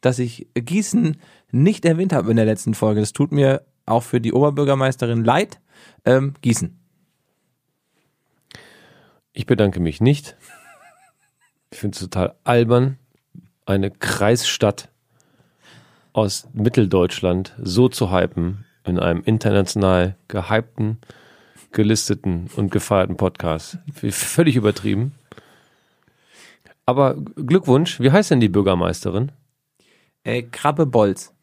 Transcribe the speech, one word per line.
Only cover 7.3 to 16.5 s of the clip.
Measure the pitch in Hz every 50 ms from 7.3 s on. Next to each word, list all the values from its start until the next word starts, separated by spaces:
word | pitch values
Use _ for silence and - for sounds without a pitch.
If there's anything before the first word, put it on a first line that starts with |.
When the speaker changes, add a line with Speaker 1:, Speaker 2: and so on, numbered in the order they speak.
| _ _ _ _ _ _ _ _ _ _ _ _ _ _ _ _ _ _ _ _ _ _ _ _ - - - - _ _ _ _ _ _ _ _ _ _ _ _ _
Speaker 2:
Ich | - 110
bedanke | - 127 98 107 101 92 92
mich | 87 82 73 -
nicht. | 107 127 147 143 - - - _ _ - - - _ - 679 _ _ 719 640 698 784 719 _ _ _ _ _ _ _ _ _ _ _ _
Ich | - -
find's | - 104 - -
total | 95 92 - 92 90 - - _ _
albern, | - 120 120 120 113 120 123 127 135 135 - _ _ _ _ _ _ _ - _ _ _ _ _
eine | - 98 98 98 98 -
Kreisstadt | _ - 98 - - 101 104 120 120 - - - - - 104 101 - - - _ _ _ _ _ _ _ _ _ _ _ _ _ _ _ - - - - _ _ _ _ _ _
aus | - 110 101 - - - -